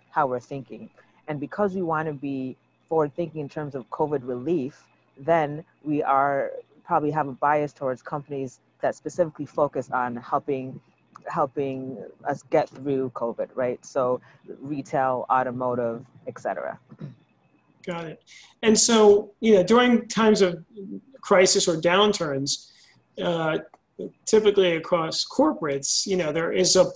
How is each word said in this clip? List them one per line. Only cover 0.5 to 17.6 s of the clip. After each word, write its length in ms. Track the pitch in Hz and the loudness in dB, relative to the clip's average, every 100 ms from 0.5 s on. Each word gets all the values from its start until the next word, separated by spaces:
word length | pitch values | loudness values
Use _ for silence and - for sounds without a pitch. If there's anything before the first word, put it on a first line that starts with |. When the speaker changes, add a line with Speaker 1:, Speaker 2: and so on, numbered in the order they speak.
| 139 123 113 113 _ _ _ - | -12 -12 -16 -18 _ _ _ -10
Speaker 1:
And 120 | 147 | -8
because 340 | 143 - 208 190 | -6 -2 -2 -2
we 60 | |
wanna 320 | 165 156 160 | -2 -2 -4
be 420 | 143 139 135 131 123 _ _ - | -6 -6 -6 -8 -10 _ _ -2
forward 260 | 160 147 - | 0 0 -2
thinking 260 | 170 156 | -6 -6
in 80 | 139 | -10
terms 260 | 160 147 135 | -8 -8 -8
of 140 | - | -8
covid 380 | - 151 143 127 | -4 -2 -2 -4
relief, 580 | 123 135 175 123 - _ _ _ - | -6 -2 -2 -2 -8 _ _ _ -8
then 460 | 139 165 147 147 - _ | 0 0 0 -4 -12 _
we 180 | 147 147 | -4 -2
are, 500 | - 135 139 139 110 - - _ - | 2 2 2 0 -2 -6 -16 _ -2
probably 260 | 165 147 | 0 0
have 160 | 151 139 | -2 -2
a 60 | |
bias 400 | 123 147 151 147 | -2 0 2 0
towards 280 | - 135 127 | -4 -6 -6
companies 580 | - 147 143 143 131 - _ _ | -8 -10 -8 -8 -8 -12 _ _
that 140 | 139 - | -6 -4
specifically 500 | 156 - 165 - 143 | -6 -2 -2 -4 -8
focus 460 | - 147 143 123 | -2 -2 -2 -4
on 240 | 127 123 120 | -4 -4 -6
helping, 640 | 123 143 - 135 131 - _ _ _ - - | -4 -4 -2 -6 -6 -12 _ _ _ -18 -8
helping 760 | 170 143 151 139 131 131 110 87 - - | -2 -2 -2 -4 -6 -8 -12 -14 -12 -8
us 160 | 143 | -8
get 260 | - 160 - | -2 0 0
through 420 | - 139 135 131 | -6 -4 -2 -2
covid, 360 | - 117 110 - - | -6 -6 -6 -8 -4
right? 300 | 123 - - | -4 -4 -6
So 360 | 143 123 127 - _ - - | -2 -2 -2 -6 _ -20 -14
retail, 640 | 135 147 - 147 131 127 - | -10 -8 -4 -2 0 -2 0
automotive, 760 | 131 127 123 127 123 117 117 - - - | 0 0 -2 -2 -2 -2 -4 -12 -20 -16
et 120 | - | -10
cetera. 400 | 107 92 65 - _ - - - _ _ _ _ | -8 -6 -8 -10 _ -16 -16 -18 _ _ _ _